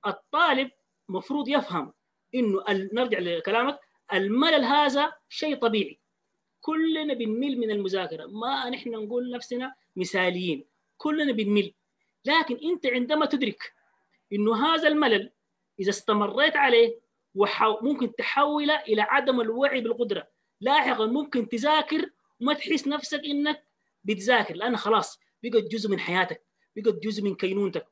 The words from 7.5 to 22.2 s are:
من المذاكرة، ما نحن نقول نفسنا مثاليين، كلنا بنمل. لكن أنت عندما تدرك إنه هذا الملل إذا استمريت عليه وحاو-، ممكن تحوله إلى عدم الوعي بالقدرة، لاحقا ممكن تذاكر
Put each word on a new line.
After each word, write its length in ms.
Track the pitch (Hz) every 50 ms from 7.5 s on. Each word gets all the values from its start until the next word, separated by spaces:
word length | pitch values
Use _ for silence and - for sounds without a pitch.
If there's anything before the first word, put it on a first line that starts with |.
| 269 240
من 120 | 233 220
المذاكرة، 560 | 214 208 196 190 185 190 185 165 165 156 156
ما 440 | 165 196 214 226 240 277 269 254 247
نحن 200 | 254 254 - 247
نقول 400 | 226 220 214 208 240 240 247 247
نفسنا 440 | 240 240 - - 247 240 254 262 262 _ _ _ _
مثاليين، 680 | 185 185 180 - 190 185 180 180 180 180 175 156 135 - _ _ _ _ _ _
كلنا 360 | _ - 302 302 311 302 277 240
بنمل. 420 | 214 214 202 208 208 190 - _ _ _ _ _ _ _ _ _ _ _
لكن 320 | 254 294 330 320 - 247
أنت 300 | - 302 320 359 - -
عندما 400 | 269 240 254 247 233 302 311 311
تدرك 480 | - - 262 262 214 196 _ - - _ _ _ _ _ _ _ _ _ _ _ _ 202
إنه 340 | 202 208 214 226 214 262
هذا 220 | 311 330 320 320 302
الملل 420 | 302 302 302 254 220 196 202 - _ _ _ _ _ _ _ _ _ -
إذا 100 | 190 190
استمريت 680 | 196 - - - 214 208 208 196 202 254 285 320 311
عليه 440 | 285 285 269 240 233 233 226 233 - _ _ _ _ _ _ _ 190
وحاو-، 440 | 202 202 - - 233 220 214 - 233
ممكن 320 | 269 294 - 247 226 -
تحوله 680 | - 226 - - 277 285 294 294 294 294 294 302 302
إلى 220 | - 220 220 208 208
عدم 380 | - - 277 262 269 254 247
الوعي 400 | 233 220 226 240 277 285 277 262
بالقدرة، 480 | 226 226 233 - 240 208 202 180 - _ _ _ _ _ _ _
لاحقا 460 | 196 247 277 311 - - 254 214 220
ممكن 420 | 220 240 285 294 294 - 254 226 226
تذاكر 640 | - 226 220 294 302 311 302 - 311 311 339 - _ _